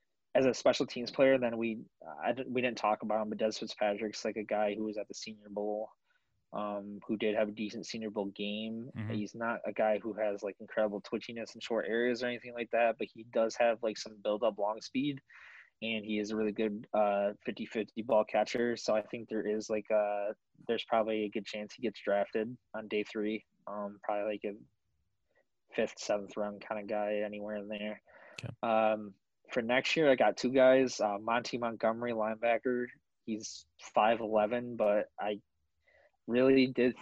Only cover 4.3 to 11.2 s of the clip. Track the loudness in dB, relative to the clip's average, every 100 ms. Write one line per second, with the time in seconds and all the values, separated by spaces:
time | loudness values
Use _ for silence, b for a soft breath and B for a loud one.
4.3 | -4 -2 0 0 0 -4 -6 -8 -12 -14
5.3 | -14 -10 -4 -2 -4 -6 _ _ _ _
6.3 | _ _ -6 -4 -6 -8 -10 -6 -2 0
7.3 | 2 0 -2 -6 -8 -8 -8 -6 -4 -4
8.3 | -6 -6 -6 -6 -8 -10 -8 -6 -4 -6
9.3 | -4 -4 -4 -4 0 2 2 -2 -4 -2
10.3 | -2 -6 -8 -6 0 0 -2 -6 -8